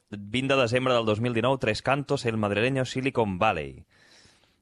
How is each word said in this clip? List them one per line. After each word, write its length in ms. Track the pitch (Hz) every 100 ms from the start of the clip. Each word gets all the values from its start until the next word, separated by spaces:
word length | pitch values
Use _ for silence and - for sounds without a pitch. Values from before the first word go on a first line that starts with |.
| _
Vint 360 | 104 101 123 135
de 80 | 135
desembre 380 | 120 123 127
del 100 | 120
dos 160 | 110 107
mil 140 | 120
dinou, 240 | 117 120 135
Tres 240 | 113 107
Cantos, 440 | - 143 139 143 120
el 120 | 110
madrileño 480 | 104 101 123 135 127
Silicon 520 | 131 131 123 107 90
Valley. 460 | 107 87 69 67 - _ _ - - _ _ _